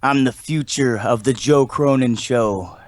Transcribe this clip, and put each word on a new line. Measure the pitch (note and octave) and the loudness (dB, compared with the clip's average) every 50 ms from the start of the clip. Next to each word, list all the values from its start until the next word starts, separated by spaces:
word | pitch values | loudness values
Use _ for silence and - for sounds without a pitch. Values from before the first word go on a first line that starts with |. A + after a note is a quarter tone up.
| - | 0
I'm | C3 C#3 C#3 C3+ | 2 2 2 2
the | C3 | 0
future | B2 - - - D#3 D#3 C#3+ - - - C#3 B2+ A#2 G#2 | -2 -6 -8 -6 -4 -4 -4 -4 -2 -2 0 0 0 -2
of | G#2+ - A#2+ A2+ G#2 | 0 0 -2 0 0
the | B2+ C3 | -2 -2
Joe | A2+ - C3 D3 C#3+ C#3 | -2 2 2 4 4 4
Cronin | B2+ - - D3 C#3+ C#3 C3+ C3 B2 A#2+ | 2 0 -2 0 2 2 2 2 0 -2
Show. | G#2+ - - B2+ A#2+ A#2 G#2+ G2+ F#2+ F#2 F2 - - - | -2 -4 -2 0 0 0 0 -2 -4 -6 -10 -14 -20 -20